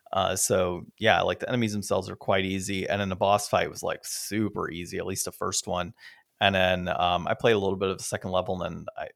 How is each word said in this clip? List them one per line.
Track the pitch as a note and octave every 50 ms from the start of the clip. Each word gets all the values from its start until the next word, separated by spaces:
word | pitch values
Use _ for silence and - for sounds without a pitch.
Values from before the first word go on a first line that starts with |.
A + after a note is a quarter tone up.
| - -
Uh, | - F#2+ F#2 F#2 F#2
so, | F#2+ - - G#2 F#2+ F2+ F#2 F2+ F2 - - - -
yeah, | G#2 A2 F2+ F2+
like, | F2+ F2+ F2+ -
the | - -
enemies | B2+ B2 A2+ G#2+
themselves | G#2 G#2 F#2+ - G2 F#2+ F#2 G2
are | G2
quite | - - - G2+ G2 F#2+
easy, | F#2+ F#2+ F#2+ F#2 F#2+ G2 F#2+ F2+ -
and | E2+ G2+
then | G2+ F#2+
the | F#2+
boss | F2+ G#2 G2 G2+ G#2 - -
fight | - F#2 F2+ D2+
was, | - -
like, | - F#2 - - -
super | - - - - - G2 A2 A2 G2 - F2+ F2 -
easy, | D#2+ E2+ F2 E2 F#2 F2
at | F2
least | F#2 G2 - -
the | -
first | - - G2 F#2+ F#2 - -
one. | - F2+ F2+ F2+ F2 - _ - - - - _ _ _ -
And | G#2 G2 G2
then, | F#2+ F#2 F#2 F#2 F2+ F2 F2
um, | - - F2 F2 F2 F2 E2+
I | - A2+
played | - - A#2+ A2+
a | G#2
little | G2 G2 G2 F#2+
bit | G2 F#2+
of | F#2+ F#2
the | -
second | - - G2+ - G2
level, | F2+ F#2 F2+ - F#2+ F2+
and | E2+ E2+ E2+
then | E2 D#2+ - -
I, | - D#2 D#2+ -